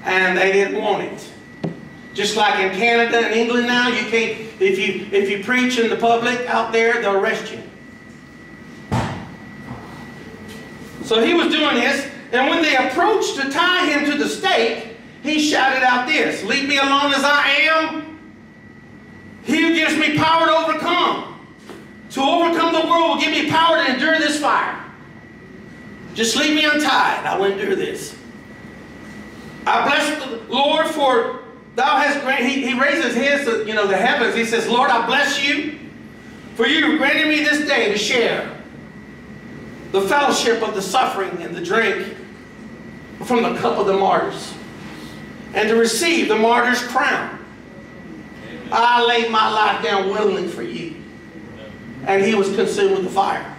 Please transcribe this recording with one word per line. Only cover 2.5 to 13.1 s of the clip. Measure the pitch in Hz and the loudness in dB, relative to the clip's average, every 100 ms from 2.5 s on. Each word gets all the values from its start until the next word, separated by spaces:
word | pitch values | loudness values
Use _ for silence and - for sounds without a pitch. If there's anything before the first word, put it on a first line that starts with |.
| 185 | 2
in | 190 190 | 0 2
Canada | 233 233 233 233 | 2 4 4 2
and | 220 | 2
England | 220 233 240 240 | 2 2 2 2
now, | 247 247 | 2 2
you | 220 - | 0 0
can't, | 226 220 - - - | 0 0 -4 -10 0
if | 190 190 | 0 2
you, | 208 185 - 196 | -2 -4 -2 0
if | 196 | 0
you | 202 - | -2 0
preach | 247 247 247 | 0 2 2
in | 226 | 0
the | 208 | 2
public | 233 233 247 240 - | 4 4 2 -2 -2
out | 226 226 | -2 0
there, | 226 226 226 | 2 2 2
they'll | 202 196 | 2 2
arrest | 220 - - | 2 -2 -6
you. | - - - - - - - - - - - - - - - - - - - - - - - - - - - - - - - - - - - | -12 -16 -18 -20 -20 -20 -20 -20 -20 -20 -20 -20 -20 -4 -2 -2 -6 -12 -16 -18 -16 -14 -14 -14 -16 -16 -16 -16 -16 -16 -16 -16 -16 -16 -12
So | - 226 | 0 4
he | 330 | 4
was | 349 320 | 4 4
doing | 311 294 247 | 2 2 2
this, | 254 285 - - - | 2 0 -4 -10 -4
and | 240 277 | 0 2
when | 339 | 2
they | 302 269 | 2 2
approached | - - 381 | 2 2 2